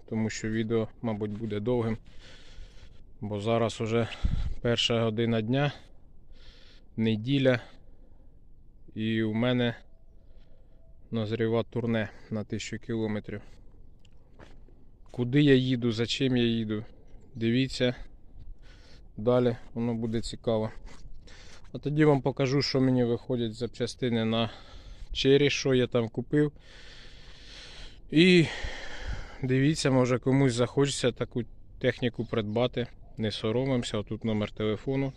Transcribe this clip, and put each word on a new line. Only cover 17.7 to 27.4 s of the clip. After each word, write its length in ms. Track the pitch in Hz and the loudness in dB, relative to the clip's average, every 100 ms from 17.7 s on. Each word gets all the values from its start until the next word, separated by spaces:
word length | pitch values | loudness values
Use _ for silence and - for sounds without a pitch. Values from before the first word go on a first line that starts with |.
| - 123 123 - - - - - - - - - - - - | 0 0 0 -8 -16 -18 -14 -14 -14 -16 -18 -20 -20 -16 -2
Далі 400 | 110 123 123 117 - | 4 4 4 0 -4
воно 200 | - 117 | -4 -2
буде 260 | 113 117 113 | -2 -2 -2
цікаво. 500 | 110 110 - 110 110 - - - - - - - - - - | -4 -4 0 0 0 -6 -12 -12 -12 -12 -14 -16 -16 -16 -12
А 60 | 123 | -8
тоді 260 | 139 151 | -2 4
вам 180 | 151 139 | 6 6
покажу, 400 | 139 127 135 143 | 4 0 2 2
що 180 | 127 139 | 2 4
мені 240 | 131 127 | 4 4
виходять 500 | 120 117 - 123 117 | 4 0 0 -2 -2
запчастини 680 | 110 117 - 117 - 127 117 | -2 -6 -2 -4 -2 0 2
на 260 | 113 113 113 - - - - - - | 2 2 0 -4 -16 -16 -16 -14 -8
чері, 380 | - 139 139 143 | 0 6 6 6
що 240 | - 139 | 2 2
я 120 | 131 123 | 4 4
там 220 | 123 113 | 2 0
купив. 440 | - 123 151 151 - - - - - - - - - | -2 0 2 2 0 -16 -20 -18 -18 -18 -18 -18 -18